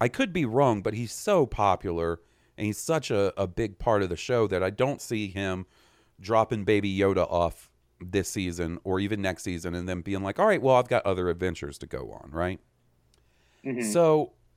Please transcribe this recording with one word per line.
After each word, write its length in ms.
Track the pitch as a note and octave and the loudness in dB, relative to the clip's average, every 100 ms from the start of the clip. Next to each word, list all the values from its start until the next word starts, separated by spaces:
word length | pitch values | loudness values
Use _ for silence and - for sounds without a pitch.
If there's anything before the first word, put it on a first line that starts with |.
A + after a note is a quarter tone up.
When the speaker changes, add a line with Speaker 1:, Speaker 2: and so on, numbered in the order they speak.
Speaker 1:
I 60 | A#2+ | -2
could 220 | - C4 | 0 -2
be 120 | F3 B2 | 0 0
wrong, 360 | A#2+ C#3 G#2+ | 4 4 2
but 120 | G2+ G#2+ | -2 -4
he's 160 | A#2 | -8
so 340 | - - F#3+ B2+ | -6 2 4 2
popular 760 | - G2+ F2+ G2 E2+ E2+ E2 _ _ _ - | 2 2 2 0 -2 -2 -4 _ _ _ -6
and 80 | G#2 | -4
he's 120 | G2+ | -4
such 320 | - D#3+ - | -2 -2 0
a, 220 | A2 G2 - | 0 0 0
a 60 | F#2+ | -4
big 320 | F2 A2 F#2+ | -2 -6 -2
part 240 | - G#2 | 0 2
of 80 | F#2+ | 2
the 60 | E2+ | -4
show 320 | - B2 G#2 | -2 0 2
that 160 | F#2 | 2
I 80 | F#2 | 0
don't 280 | G2+ C3 C3 | 0 -2 -2
see 260 | - A2+ G2+ | -6 -4 -4
him 400 | F#2+ G2 F#2 F#2 _ _ _ _ _ | -4 -4 -4 -8 _ _ _ _ _
dropping 440 | F#2 A2 A2 A2 | 0 2 2 0
Baby 340 | G2 G#2 G2+ F#2+ | 2 2 2 2
Yoda 320 | G2 F#2 E2+ | 2 4 2
off 400 | F2 E2+ - - _ _ _ | 2 0 -2 -18 _ _ _
this 280 | F2+ G2 F2+ | -4 -2 -2
season 500 | G#2+ F2+ E2+ E2 E2+ | -4 -4 -2 -4 -4
or 160 | G2 F#2 | -2 -2
even 220 | G2 G#2 | 0 -2
next 220 | F#2+ F#2 | -2 -4
season 320 | F#2+ F2 F2+ F2 | -6 -6 -4 -6
and 120 | F#2 | -4
then 140 | F2+ | -6
being 220 | E2+ F#2+ | -4 -4
like, 160 | G2 - | -4 0
"All 80 | G#3+ | 2
right, 140 | F3 | 2
well, 140 | C3 B2+ | 4 4
I've 120 | B2 | 4
got 180 | A#2+ - | 0 2
other 240 | F#2 F2+ | 0 0
adventures 480 | E2+ F#2 E2 D2 C#2 | 0 -2 -4 -10 -12
to 60 | C#2+ | -10
go 260 | B1+ A#1 | -10 -10
on," 200 | G1+ - | -14 -10
right? 280 | D#2 F2+ F#2+ _ _ _ _ _ _ _ _ _ _ - | -2 -2 -4 _ _ _ _ _ _ _ _ _ _ -6
Speaker 2:
Mm-hmm. 240 | B2 A2+ | -4 0
Speaker 1:
So 420 | E3 E3 D3+ - _ _ | 4 6 6 2 _ _